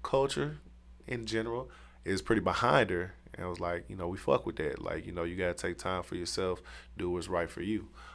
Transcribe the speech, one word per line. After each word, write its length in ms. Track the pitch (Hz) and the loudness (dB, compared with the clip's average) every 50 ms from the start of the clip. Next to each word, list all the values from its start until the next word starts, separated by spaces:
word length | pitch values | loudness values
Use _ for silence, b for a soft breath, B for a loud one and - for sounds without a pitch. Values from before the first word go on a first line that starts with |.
culture 560 | - - - 135 135 139 - 143 143 147 151 151 - - - - - - - - - | -2 2 4 4 4 4 2 0 -2 -2 -4 -8 -12 -18 -20 -20 -20 -20 -20 -16 -10
in 180 | - 127 120 113 | -8 -6 -6 -4
general 440 | 110 113 113 110 117 117 123 131 B B B B B B B - | -2 0 0 0 0 -2 -4 -4 B B B B B B B -4
is 160 | - 98 92 | -2 -2 0
pretty 200 | - - 113 101 | 2 4 4 4
behind 480 | 85 92 87 - 120 120 147 139 110 95 | 4 4 4 4 6 6 8 8 6 6
her. 240 | 92 87 90 95 - - - - - | 4 0 -2 -2 -6 -14 -18 -14 -10
And 120 | 92 90 | -8 -6
I 40 | 90 | -6
was 100 | 90 90 | -4 -2
like, 240 | 90 87 87 90 - - | -2 -2 -2 -2 -4 -8
you 60 | 101 | -8
know, 120 | 95 87 87 | -6 -4 -4
we 80 | 95 | -4
fuck 280 | 95 - - 135 127 - | 0 4 4 4 4 4
with 120 | 87 - | 0 -2
that. 240 | - 78 73 - - | -2 -2 -2 -2 -2
Like, 240 | - 85 80 82 - | -4 -4 -4 -4 -6
you 60 | 92 87 | -6 -4
know, 100 | 87 85 | -4 -2
you 120 | 87 90 | -2 -2
gotta 160 | 92 92 87 - | 0 0 0 0
take 240 | - - 90 85 | 0 -2 -4 -4
time 260 | - - 92 92 90 87 | -2 -2 -2 -2 -2 -2
for 120 | - - | -4 -6
yourself, 460 | 90 87 - - 104 95 92 90 - B B B B B B - | -6 -4 -2 -2 0 0 0 0 -2 B B B B B B -8
do 120 | - 90 90 | -4 -2 -2
what's 180 | 87 87 82 92 | -2 -2 -2 0
right 200 | 90 85 85 85 | 0 0 0 0
for 120 | - - | -2 -4
you. 260 | 87 101 110 95 90 - B B B B B | -2 -2 -2 -2 -4 -8 B B B B B